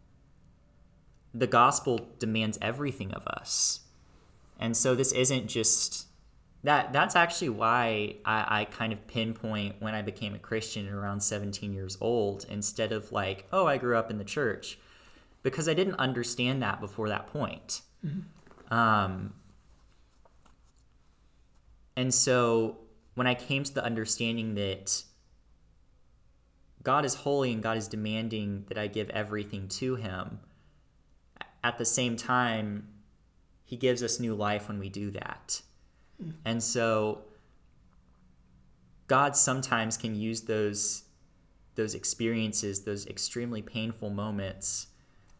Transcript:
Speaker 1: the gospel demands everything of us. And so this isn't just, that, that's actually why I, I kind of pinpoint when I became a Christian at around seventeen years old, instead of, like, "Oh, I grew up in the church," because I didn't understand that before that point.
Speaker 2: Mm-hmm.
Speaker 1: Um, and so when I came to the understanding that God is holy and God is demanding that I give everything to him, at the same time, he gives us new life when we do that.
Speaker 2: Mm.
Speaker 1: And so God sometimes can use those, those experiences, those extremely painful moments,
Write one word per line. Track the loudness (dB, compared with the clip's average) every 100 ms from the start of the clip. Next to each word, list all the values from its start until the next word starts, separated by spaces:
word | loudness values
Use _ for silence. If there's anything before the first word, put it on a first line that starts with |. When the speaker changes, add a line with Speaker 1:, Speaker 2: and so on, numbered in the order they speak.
| -20 -20 -20 -20 -20 -20 _ -20 -20 -20 -20 -20 -8
Speaker 1:
the | 0
gospel | 6 8 8 6 2 0 -2 -4
demands | 0 0 0 0
everything | -2 -2 -4 -4 -6
of | -6 -6
us. | -8 -2 0 0 -2 -10 -20 -20 -20 -20 -20 -20 -6
And | 0
so | 4 4
this | 4 4
isn't | 4 4 2 -2
just, | 0 4 4 2 -4 -12 -20 -20 -20 -20 -4
that, | 2 2 4
that's | 2 4
actually | 4 4 2 -2
why | 2 4 4 2 0 -2 -4
I, | -2 0 2 0
I |
kind | 0 -2 -4
of | -4
pinpoint | -6 -2 -2 -4 -4 -2 -4 -4
when | -4
I | -4
became | -4 -6 -8
a | -8
Christian | -4 -4 -4 -8 -6
at |
around | -4 -4 -2
seventeen | -2 -2 -4 -6 -6
years | -6 -6 -2
old, | 2 4 2 -2 -6
instead | -6 -4 -2 -2
of, | -2 -4
like, | -2 -2 -4 -2
"Oh, | 2
I | 4 2
grew | 2
up | 2 0
in | -4
the |
church," | -4 -2 0 -2 -8 -16 -20 -20 -20 -20 -20 _
because | -2 0 0
I |
didn't | 2 2
understand | 2 0 0 -2 0 0 2
that | 0 -2
before | -6 -4 -2
that | -2 -4
point. | -4 -4 -6 -8 -10 -10 -8
Speaker 2:
Mm-hmm. | -6 -6 -8 -18 -20 -18 -2
Speaker 1:
Um, | 2 4 4 2 -2 -8 -12 -20 -20 _ -20 -20 -20 _ _ -20 _ -20 -20 _ _ _ _ _ _ _ _ _ _ _ -20 -12
and | -2 2
so | 4 6 6 6 4 2 -2 -16 -20 -12
when | 0 0
I |
came | 0 -2 -2
to | -2
the | -2
understanding | -2 -2 -2 -2 0 -2 -2
that | -2 -2 -4 -4 -4 -6 _ _ _ _ -20 _ _ _ _ _ _ _ _ _ _ _ -6
God | 2 2
is | 2
holy | 0 2 2 2
and | 0
God | 0 -2
is | -2
demanding | -4 -2 -2 -2 -2 -2 -4 -4
that | -4
I | -2
give | -2 -4
everything | -4 -2 -4 -4 -8 -6
to | -4 -2
him, | -2 -4 -6 -8 -10 -16 -20 -20 _ _ _ _ _ _ -16 -16 -4
at | -2 0
the |
same | 0 2 0
time, | -2 0 2 2 0 -2 -6 -10 -20 -20 _ _ _ _ _
he | -12
gives | 0 2 2
us | 0 0
new | 0
life | 0 0 0 -2
when | -6
we | -6
do | -6 -6
that. | -6 -8 -10 -8 -8 -8 _ _ _ _ -12
Speaker 2:
Mm. | -12 -6
Speaker 1:
And | -2 0
so | 0 2 2 2 2 -2 -10 -20 _ _ _ _ -20 -20 _ _ -20 _ -20 -20 -20 -20 -20 -10 2
God | 4 6
sometimes | 6 4 2 0 0 0 -2
can | -4
use | -2 -2 -4
those, | -2 0 2 0 -2 -2 -10 _ _ _ _ _ -10
those | -4 -2
experiences, | -2 -4 -2 0 0 0 -2 -2 -4
those | -4 -6 -6
extremely | -6 -6 -4 -6 -6
painful | -6 -6 -6 -6 -6
moments, | -4 -4 -4 -6 -6 -6 -6 -8 -18 _ _ -20